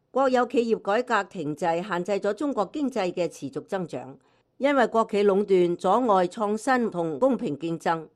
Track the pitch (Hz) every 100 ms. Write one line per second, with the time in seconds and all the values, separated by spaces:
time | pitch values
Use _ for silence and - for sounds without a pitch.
0 | _ 254 269 247 240 233 233 214 196 220
1 | 254 220 196 190 147 151 175 170 190 175
2 | 175 196 202 214 294 233 180 311 269 240
3 | 180 180 165 - 139 151 - 190 165 131
4 | 127 135 _ _ _ - 269 277 220 226
5 | 220 202 208 190 196 190 175 175 185 214
6 | 254 190 180 233 208 214 269 254 220 175
7 | 165 139 262 233 160 143 165 165 185 165
8 | 156